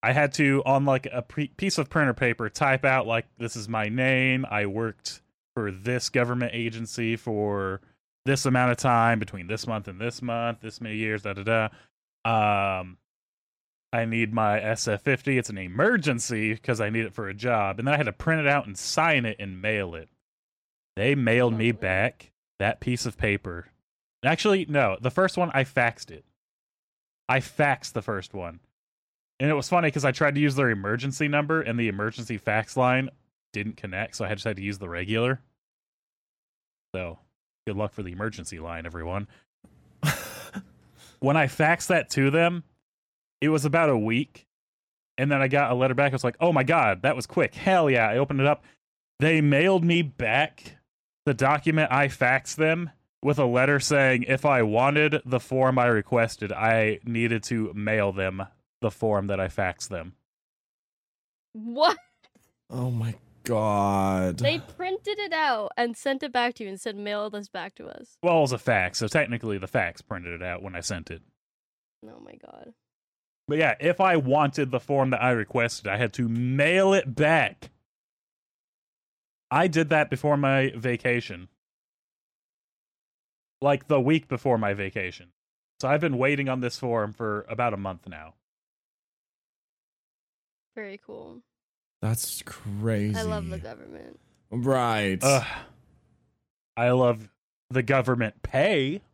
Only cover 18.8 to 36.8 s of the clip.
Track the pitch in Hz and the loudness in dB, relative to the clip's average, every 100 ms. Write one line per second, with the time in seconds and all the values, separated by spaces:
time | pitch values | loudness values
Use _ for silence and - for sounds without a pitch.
18.8 | - - 165 147 117 104 101 92 104 107 | -4 0 2 2 0 -6 -10 -6 -2 -2
19.8 | 95 82 80 _ _ _ _ _ _ _ | -2 -8 -14 _ _ _ _ _ _ _
20.8 | _ - 110 139 120 117 123 113 113 113 | _ -2 0 2 4 4 4 2 0 0
21.8 | 95 92 117 - - _ _ _ 98 - | -2 0 0 -4 -20 _ _ _ -2 -2
22.8 | - 123 123 - 110 101 - 85 - _ | -4 -4 -4 -4 -2 -2 -4 -12 -14 _
23.8 | _ _ _ _ 131 165 214 196 156 147 | _ _ _ _ 0 2 2 2 2 2
24.8 | 117 95 123 151 185 - 175 139 131 - | 2 2 -2 0 0 2 0 0 0 2
25.8 | 120 - - 80 _ _ _ _ _ _ | 0 0 -16 -18 _ _ _ _ _ _
26.8 | _ _ _ _ - 131 - - 147 135 | _ _ _ _ -2 -2 -2 0 0 2
27.8 | - - 104 101 92 98 87 82 _ _ | -4 -8 -6 -6 -6 -10 -12 -12 _ _
28.8 | _ _ _ _ _ _ 139 151 - 175 | _ _ _ _ _ _ 0 0 2 2
29.8 | 165 143 139 127 151 143 147 131 131 107 | 2 2 0 2 2 4 2 2 2 2
30.8 | 98 117 135 135 151 147 147 160 151 117 | 0 -2 -4 -4 -2 0 0 -2 -2 -2
31.8 | 113 98 107 110 113 110 - 107 107 - | -2 -2 -4 -6 -8 -6 -2 -2 -2 0
32.8 | 127 127 135 _ _ _ _ 107 104 107 | 2 2 -2 _ _ _ _ -8 -6 -8
33.8 | 101 92 110 - 95 101 113 98 98 98 | -10 -8 -8 -6 -6 -4 -6 -6 -6 -6
34.8 | 95 85 92 110 120 131 _ _ _ _ | -8 -6 -2 0 0 -2 _ _ _ _
35.8 | _ _ _ _ _ _ _ _ _ _ | _ _ _ _ _ _ _ _ _ _